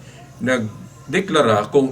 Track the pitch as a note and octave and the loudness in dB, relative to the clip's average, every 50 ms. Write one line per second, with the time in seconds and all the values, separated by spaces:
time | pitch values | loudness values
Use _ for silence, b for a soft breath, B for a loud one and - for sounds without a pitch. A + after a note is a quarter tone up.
0 | B B B B B B B - A2+ B2 B2+ A#2+ A2 G#2+ - - - - - - | B B B B B B B -6 -2 -2 0 -2 -2 -6 -10 -12 -18 -20 -20 -18
1 | - - C3+ F#3+ F#3+ F#3 D#3 D#3 C#3 A2+ G#2+ G#2 G#2 - - C#3+ C3+ C3 | -10 -4 -4 -4 -2 0 2 2 4 4 2 0 0 2 2 2 2 2